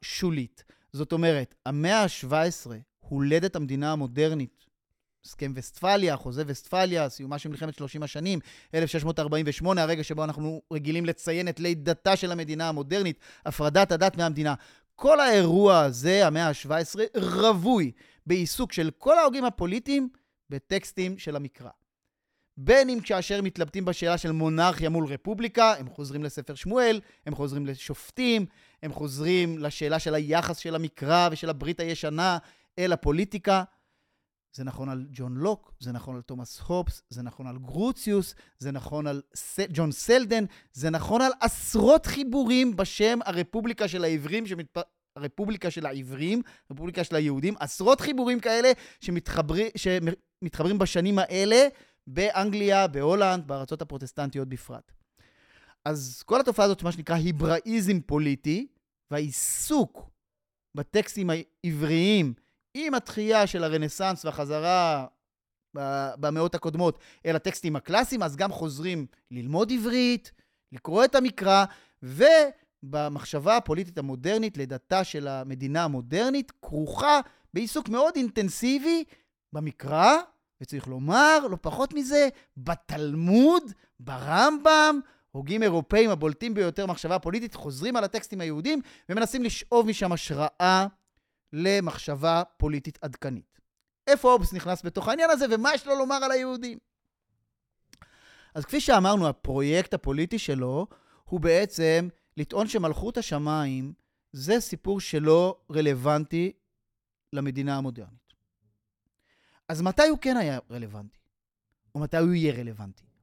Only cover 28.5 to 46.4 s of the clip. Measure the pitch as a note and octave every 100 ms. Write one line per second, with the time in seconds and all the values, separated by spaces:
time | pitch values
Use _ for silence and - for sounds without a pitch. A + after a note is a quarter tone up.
28.5 | _ _ _ D#3 C3+ D3 C3+ D#3 F3+ F3
29.5 | D#3+ D3 - D3 D#3+ E3 D3+ D3+ D#3 E3+
30.5 | E3 E3+ D#3+ D#3+ - C#3+ E3+ F3 D#3+ E3
31.5 | D3 C#3+ E3+ E3 E3 D#3 D3+ F#3 E3+ -
32.5 | _ _ - F3+ E3 D3 D3+ G3+ G#3 G3+
33.5 | F#3+ F#3 _ _ _ _ _ _ _ _
34.5 | - C3+ B2+ C3+ C3 C#3 C3 B2 B2+ E3+
35.5 | G#3 _ - B2 A#2+ C3+ B2+ A#2+ B2+ B2
36.5 | - - F3 F3 - - A#2+ B2 - C3
37.5 | A#2+ B2+ D3+ A#3 C4 - G3+ F#3 - _
38.5 | - C3+ C#3 A#2 D3 D3+ C#3+ - - -
39.5 | - G3 D3+ D#3+ C#3 - B3 A3+ A3+ G3+
40.5 | - _ - D#3 D#3+ E3 A3 C4 B3+ A3+
41.5 | - - A3 G#3 D#4 - C#4 C4+ C4+ A#3+
42.5 | B3+ B3+ F#3 F#3+ - G#3 A#3+ G3+ F3 E3+
43.5 | A3+ A3+ - G3+ F3+ E3 D#3+ D3 G3+ A3
44.5 | F3 D#3 F3 E3+ _ _ - C#3+ - G3+
45.5 | G#3 F3+ E3 D3+ C#3 B2+ C3+ D#3+ A3+